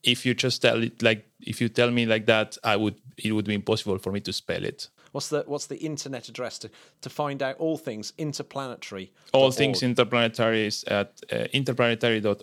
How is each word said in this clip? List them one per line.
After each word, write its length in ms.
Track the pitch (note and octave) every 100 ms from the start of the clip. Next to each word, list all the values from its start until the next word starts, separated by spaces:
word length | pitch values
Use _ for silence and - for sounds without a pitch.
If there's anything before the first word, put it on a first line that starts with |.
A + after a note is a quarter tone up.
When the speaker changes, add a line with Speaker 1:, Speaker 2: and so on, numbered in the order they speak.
Speaker 1:
if 220 | - A#2+ C3
you 80 | A#2
just 260 | C3 -
tell 220 | A#2+ A2+
it 180 | A#2 -
like, 240 | A2+ A2 - _
if 180 | - A#2
you 80 | A#2
tell 220 | A#2 A#2+
me 140 | A#2+ A2+
like 200 | A2 A2
that, 300 | A2 G#2+ -
I 120 | A2+ G#2
would, 200 | G#2+ - - -
it 140 | G#2+
would 140 | G#2+ G#2
be 80 | G#2
impossible 420 | G2+ A2 G#2 F#2+
for 120 | G2
me 80 | G2+
to 120 | G#2+
spell 300 | - - F2
it. 260 | G2 - - _ _
Speaker 2:
What's 180 | C#3 -
the, 140 | D3 C#3+
what's 180 | C#3+ -
the 100 | -
internet 520 | D#3 D3 C#3 B2+ -
address 300 | A#2 A#2+ -
to, 100 | A2 - - _
to 80 | C3
find 320 | - D3 C#3
out 160 | C3+ -
all 200 | D#3+ D#3
things 360 | D3+ G#2+ G#2 -
interplanetary? 960 | D#3 C#3+ - C#3 C3 A#2 - G2 F#2+ _ -
Speaker 1:
All 180 | C3+ C3+
things 300 | C3+ C#3 B2
interplanetary 840 | B2+ A#2+ A#2 A#2+ A#2 A2+ A2+ A2 G#2
is 160 | - -
at, 360 | G#2 G2+ - -
uh, 140 | A2+ A2+
interplanetary 680 | C#3 C3+ B2 A#2+ A2+ A#2+ A2
dot 200 | G#2 G2+